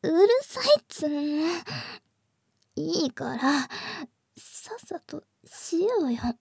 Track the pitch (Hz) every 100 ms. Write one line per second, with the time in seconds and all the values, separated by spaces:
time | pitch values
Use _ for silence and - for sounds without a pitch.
0 | - 330 403 508 571 - 539 587 _ -
1 | 302 294 294 294 320 339 - - - -
2 | _ _ _ _ _ _ _ - 311 339
3 | 285 - 240 233 262 285 254 - - -
4 | 277 _ _ - - - - 466 - 349
5 | - 302 _ _ - - - 330 403 480
6 | 277 233 240 240